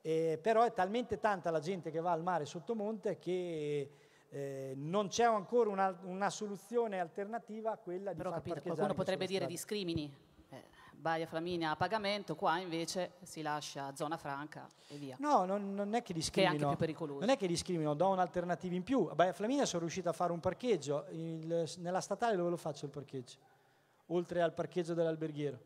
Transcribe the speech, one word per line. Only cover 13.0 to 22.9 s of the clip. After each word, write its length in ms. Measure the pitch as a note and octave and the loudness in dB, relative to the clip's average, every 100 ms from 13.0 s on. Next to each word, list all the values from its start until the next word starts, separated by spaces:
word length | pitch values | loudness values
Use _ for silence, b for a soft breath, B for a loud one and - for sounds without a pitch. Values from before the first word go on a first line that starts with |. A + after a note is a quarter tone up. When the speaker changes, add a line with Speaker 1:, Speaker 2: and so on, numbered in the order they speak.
| F3 - | -4 -6
Speaker 2:
si 200 | F3 - | -14 -6
lascia 540 | D#3 D3+ - D3 C#3 | -2 -2 -4 -6 -8
zona 220 | C#3 D3+ D#3+ | -4 -4 -4
franca 500 | D3 C#3 D3+ D3 C3+ B B | -4 -6 -6 -12 -16 B B
e 100 | D3 | -12
via. 180 | C#3 B2+ | -10 -4
Speaker 1:
No, 260 | D4 B3+ | 4 6
non, 280 | F#3 G3+ G3 | 6 0 -2
non 200 | G3 G3+ | -4 0
è 80 | A3+ | -2
che 120 | A#3 | -2
Speaker 2:
Che 280 | E3 - - | -4 0 4
è 40 | |
anche 120 | F#3 D3+ | 4 4
Speaker 1:
discrimino. 100 | C#3+ | 0
Speaker 2:
più 80 | C#3 | 2
pericoloso. 420 | D#3+ D3+ D#3+ C#3 | 0 -2 -6 0
Speaker 1:
Non 100 | G3+ | 2
è 80 | C4+ | 4
che 100 | F#3+ | 2
discrimino, 460 | E3+ - F3 D3+ | 0 0 0 2
do 160 | D3 F#3+ | 4 4
un'alternativa 680 | F#3 F3+ F3+ F3 E3+ F#3 | 4 2 0 0 -2 0
in 80 | F3+ | -4
più. 240 | F3+ C4 D#3+ | 2 2 4
A 60 | |
Baia 180 | D#3 F3+ | 6 4
Flaminia 320 | F3 G#3+ C#4+ | 4 0 2
sono 160 | G#3 F3 | 2 2
riuscito 280 | E3+ F#3 F3 | -2 0 -2
a 40 | |
fare 180 | - F3 | 2 0
un 80 | E3+ | 2
parcheggio. 680 | F#3 F3 B3 F#3 C3+ C#3+ D3 | 0 0 2 2 2 -2 -2
Il, 600 | E3 E3 D#3+ D#3+ E3+ D#3+ F#3 | -8 -6 -6 -2 -2 -2 -4
nella 240 | F3 F#3 | -2 -2
statale 340 | - G3 A#3+ | -2 0 2
dove 140 | F#3+ F3 | 2 2
lo 80 | E3+ | 0
faccio 280 | E3 C#3+ | -4 -6
il 60 | C#3+ | -8